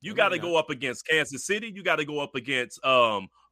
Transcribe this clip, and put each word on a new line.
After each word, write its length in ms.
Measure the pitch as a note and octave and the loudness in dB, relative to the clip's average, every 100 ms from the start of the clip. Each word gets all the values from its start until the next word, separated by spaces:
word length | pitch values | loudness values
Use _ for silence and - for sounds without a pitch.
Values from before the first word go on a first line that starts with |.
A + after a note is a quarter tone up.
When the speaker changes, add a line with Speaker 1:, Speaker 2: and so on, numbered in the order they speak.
Speaker 1:
You 120 | E3+ | -8
Speaker 2:
It 40 | A3 | 0
Speaker 1:
gotta 200 | G3+ F3+ | 2 2
Speaker 2:
might 60 | |
Speaker 1:
go 100 | E3+ | 0
Speaker 2:
not. 60 | E3 | 0
Speaker 1:
up 100 | D#3 | 0
against 360 | C3+ C3 A#2+ - | -4 -6 -6 0
Kansas 380 | D#3 C#3+ C3+ - | 0 0 -6 -4
City. 240 | G#3 A3+ | -4 -4
You 80 | G3 | -6
gotta 240 | F3+ D#3 D3 | -2 0 -2
go 140 | D3 | -6
up 140 | C#3+ | -6
against, 480 | C3+ A#2 C3+ B2 - | -8 -4 -2 -4 -4
um, 440 | C3+ B2+ A#2 G2+ F#2 _ _ | 4 6 6 4 -6 _ _